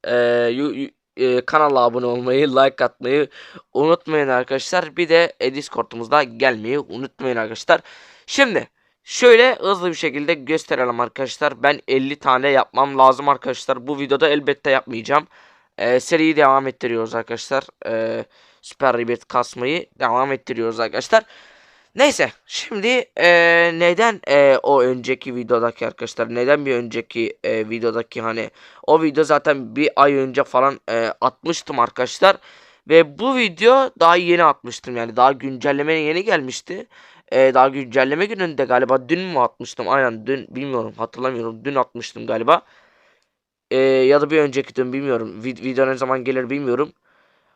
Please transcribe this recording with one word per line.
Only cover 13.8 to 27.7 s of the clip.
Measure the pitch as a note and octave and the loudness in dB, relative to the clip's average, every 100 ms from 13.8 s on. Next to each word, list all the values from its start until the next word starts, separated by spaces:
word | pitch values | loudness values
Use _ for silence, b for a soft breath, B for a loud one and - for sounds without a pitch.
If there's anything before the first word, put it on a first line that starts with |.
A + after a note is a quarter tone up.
| B2 | -6
Bu | C#3+ | -8
videoda | C#3 C3+ D#3 | -2 2 2
elbette | D3 C#3 C#3+ D3+ | 2 -2 -4 0
yapmayacağım. | C3+ - A2+ A2 C#3+ D#3 b b b b - | 0 -2 -8 -2 -2 -2 b b b b -6
Ee, | A2+ B2+ | 0 0
seriyi | - E3 D#3+ D3+ | 2 2 2 4
devam | C#3+ C3+ C3+ | 4 4 0
ettiriyoruz | B2+ B2+ A#2 A2+ A#2 | -6 -6 -4 -4 -6
arkadaşlar. | A2+ A#2 - C3+ - _ - | -8 -10 -6 -6 -6 _ -8
Ee, | A2+ A2+ A2+ A#2 b b b | -6 -4 -6 -10 b b b
Süper | - - C#3 A#2+ | -20 -2 0 0
Rebirth | A#2 A#2+ - | -2 -6 -4
kasmayı | B2+ A#2+ - B2 E3+ - - | -4 -4 -4 -6 -6 -8 -6
devam | D3 B2 C#3 | -2 0 -2
ettiriyoruz | C3 - A#2+ A2+ A2+ | -4 -6 -6 -4 -4
arkadaşlar. | A2 A2+ - A3 A3 b b b b b b G3+ | -4 -6 0 0 0 b b b b b b 0
Neyse, | C#4+ A#3+ D#3+ - _ | 0 2 -2 -4 _
şimdi, | - - G#3+ G#3 B3+ - - | -12 -8 -4 0 0 -2 0
e, | F3 F3 E3+ E3+ E3+ | 4 6 6 6 4
neden, | E3 F3 F3 A3+ G#3 - | 2 0 2 0 0 0
e, | C#3+ C#3 C3 | 4 6 4
o | - C#3 | 4 2
önceki | B2 B2+ A#2+ C3 C#3 B2 | 2 0 -4 -6 -6 -10
videodaki | A#2 B2 A#2 A2+ A2+ | -2 -2 -2 -4 -8
arkadaşlar, | - A#2+ - A#2 A#2 | -8 -10 -8 -6 -2
neden | B2 D3 C#3 | 0 0 0
bir | B2 | -4
önceki, | A#2+ A2+ A2+ A#2+ A2 - | -4 -8 -8 -6 -6 -6
e, | C3+ A2+ | -4 -4
videodaki, | A2 | -4